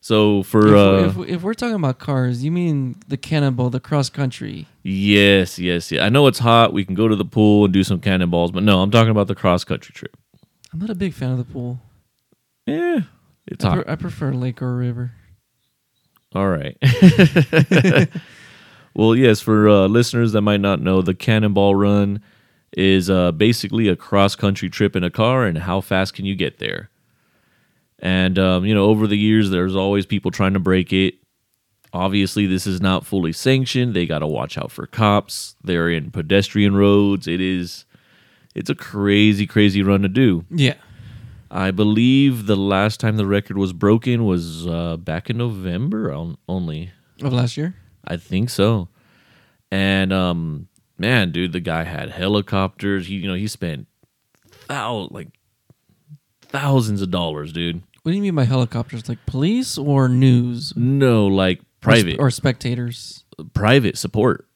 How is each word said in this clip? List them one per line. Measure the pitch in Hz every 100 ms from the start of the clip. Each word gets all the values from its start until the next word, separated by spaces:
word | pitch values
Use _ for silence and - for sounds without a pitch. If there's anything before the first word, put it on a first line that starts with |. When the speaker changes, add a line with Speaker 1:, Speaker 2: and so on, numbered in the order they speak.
Speaker 1:
So | - 110 107 104
for, | 95 110 107
Speaker 2:
If, | 104 101 98 92 98
Speaker 1:
uh, |
Speaker 2:
if, | -
if | 175
we're | 180 226
talking | 240 214
about | 151 127
cars, | - 135 127 120
you | 139
mean | 175 175 147 131 - _
the | 139
Cannonball, | - 156 139 127 123
the | 120
cross | - 151 135
country? | - 135 - 113 98 - _
Speaker 1:
Yes, | - - 101 101 101 98 90 -
yes, | 90 87 -
yeah. | 78 87
I |
know | 123 143
it's | -
hot. | 117 117 113
We | - 95
can | 92
go | 110
to | 107
the | 87
pool | - 107 104 101
and |
do | 92
some | 92 92
cannonballs, | 101 92 87 85 85
but | 92
no, | 104 95
I'm | 95
talking | 117 113
about | 107 98
the | 98
cross | 98 90
country | - 85 -
trip. | - - _ _ _ _ _ _
Speaker 2:
I'm | 160
not | 208
a | 196
big | 190
fan | 135 131
of | 127
the |
pool. | 120 131 123 123 _ _ _ _ _ _ _ _ -
Speaker 1:
Yeah, | 294 349 330 170 _ _ _ -
it's | - 104
Speaker 2:
I |
Speaker 1:
hot. | 85 -
Speaker 2:
pre-, |
I | 160
prefer | 175 - 143
a | 131
lake | 127 120
or | 127
a | 123
river. | 123 120 123 117 _ _ _ _ _ _ _ _ _ _ _
Speaker 1:
All | 92 98
right. | 85 71 -
<laughs> | 135 120 190 160 170 175 143 160 - 175 190 - 175 - - - - - - _ _ -
Well, | 110 113
yes, | 131 107
for, | - 107 107
uh, | 104 95
listeners | 113 120 120 117
that | 107
might | 104 104
not | 101 95
know, | 90 95
the | 90
Cannonball | 92 - 110 107 101 101 98
Run | 101 101 101 101 _ _ _ _ _ -
is, | 95 95 90
uh, | 95 87
basically | 80 104 117 98 110 110
a | 87
cross-country | - 101 98 - 101 95 92
trip | - 101 95
in |
a | 90
car, | - 113 131 113
and | 80
how | 90 92
fast | 92 95 95 -
can | 98
you | 95
get | 85 -
there? | 55 50 - _ _ _ _ _ _ _ _ _ _ _
And, | 92 92 92 92
um, | 95 92 95
you |
know, | 107 98
over | 110 107
the | 104
years, | 107 110 101
there's | 92 92 95
always | 95 101 95
people | 101 95
trying | - 95
to | 95
break | 92 92 87
it. | 95 95 - _ _ _ _ _ _ _
Obviously, | 87 95 101 95 - 101
this | 92 95
is | 92
not | 95 92 -
fully | 98 82
sanctioned. | 80 - 135 127 127 123
They | 98 85
gotta | 80 76
watch | 69 69 -
out | -
for | - -
cops. | - 110 101 - - - _
They're | - 87 85
in | 85 76
pedestrian | - 78 98 98 104 101 98
roads. | 101 101 101 98 80
It | 87
is, | 92 92 90 - _ _ _ _ _ _ _ -
it's | -
a | -
crazy, | - 104 101 101 104 101 101
crazy | - 104 98
run | 95 98
to | 98
do. | 101 131 87 85
Speaker 2:
Yeah. | 170 131 - _ - - - - - -
Speaker 1:
I | 95 95
believe | 92 104 107 120 135 139 123 104
the | 101
last | 98 98 104 107
time | 117 107
the | 98
record | 101 101 95
was | 95
broken | 87 101 113 120 120 113
was, | 90 85 80 85
uh, | 85 85 82
back | 87 80 -
in | 120
November | 120 104 92 87 135 214 220
on-, | 71 85 76 -
only. | 92 87 78 90 _ _ _
Speaker 2:
Of | 139
last | 123 123 131
year? | 160 185 _ _ -
Speaker 1:
I | 85
think | - 92 120
so. | - 101 110 87 _ _ _ _ _ _ _ _
And, | 95 98 95 95
um, | 95 92 87 82 76 87 _ _ _
man, | 98 123 92
dude, | 80 90
the | 85
guy | 85 80
had | 82 76 69
helicopters. | - 92 104 98 98 95 _ 98 98 87
He, | 98
you | 98
know, | 92
he | 107
spent | - 87 73 53 _ _ _ _ _ _ _ _
thou-, | 139 113 117 92
like, | - 78 _ _ _ _ _ _ _ _ 151 _ _
thousands | _ 139 143 135 110 101
of | 95
dollars, | 90 85 76 76
dude. | 80 85 85 - _
Speaker 2:
What | -
do | 190
you |
mean | 202 165
by | 127
helicopters? | 131 120 117 120 117 110
Like | 113 -
police | 131 156 233 254 -
or | 143 139 131
news? | 123 131 123 120 120 147 -
Speaker 1:
No, | 120 139 135 113 101
like, | 95 92 90
Speaker 2:
Or | _
sp-, | _
Speaker 1:
private. | - 113 92 78
Speaker 2:
or | 131
spectators? | - 143 123 127 120 120 117 - - _ - 78
Speaker 1:
Private | - 107 135 110 -
support. | - 107 120 87 _